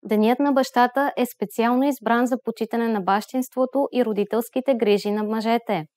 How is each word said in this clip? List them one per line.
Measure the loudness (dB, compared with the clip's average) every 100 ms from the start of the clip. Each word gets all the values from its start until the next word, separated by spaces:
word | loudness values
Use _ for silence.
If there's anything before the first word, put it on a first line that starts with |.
Денят | 0 2 4 2
на | 2
бащата | 2 0 2 2 2 -2 -2
е | -4
специално | -4 -8 -2 0 2
избран | 0 0 0 0 2
за | -2
почитане | -6 -6 -4 -2 0
на | -2
бащинството | 0 0 0 -6 -4 -2 -2 0 -2
и | 0 0
родителските | 0 -2 -2 -2 -4 0 0
грижи | 2 2 2
на | -2
мъжете. | -2 -2 0 0 0 -4 -4